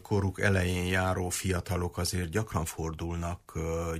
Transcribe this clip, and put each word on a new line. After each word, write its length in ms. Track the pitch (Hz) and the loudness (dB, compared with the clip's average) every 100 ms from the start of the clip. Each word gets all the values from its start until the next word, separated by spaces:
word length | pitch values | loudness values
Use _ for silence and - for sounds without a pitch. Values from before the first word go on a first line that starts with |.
koruk 400 | - 104 95 95 | 0 2 2 2
elején 440 | 101 95 90 90 90 | 4 4 4 2 2
járó 440 | 95 92 92 90 | 2 2 2 0
fiatalok 680 | - 95 90 - 90 87 - | -2 0 0 0 -2 -2 -2
azért 320 | 85 92 85 | -2 0 0
gyakran 360 | 95 110 90 80 | -2 0 -2 -2
fordulnak, 840 | - 80 78 85 85 87 90 - | -2 -4 -4 -4 -2 -4 -6 -8
ö, 420 | 85 82 82 85 82 | -4 -2 -2 -2 -4